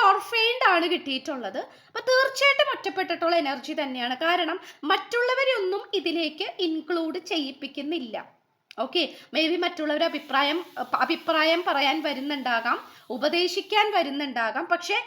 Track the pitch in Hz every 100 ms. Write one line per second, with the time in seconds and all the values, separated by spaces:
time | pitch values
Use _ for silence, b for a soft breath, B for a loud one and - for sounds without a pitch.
0 | 403 403 - 453 453 508 466 349 330 349
1 | 277 262 320 269 202 196 - B B 453
2 | 480 508 539 - 554 554 587 - - 381
3 | 370 330 339 339 285 269 302 302 269 254
4 | 240 254 330 359 320 370 B B 302 392
5 | - 480 494 508 523 466 370 403 - 392
6 | 330 330 302 311 427 - 339 320 - 339
7 | 320 349 - 330 269 269 277 285 285 339
8 | 233 196 - _ _ _ - - 254 349
9 | 294 B B 294 320 349 359 349 302 302
10 | 330 302 - 277 285 339 330 - 247 233
11 | 254 330 - 320 320 339 349 285 277 311
12 | 302 262 285 285 254 233 233 311 - B
13 | B 247 294 339 349 381 - 427 427 392
14 | 285 277 277 240 226 254 339 339 - 427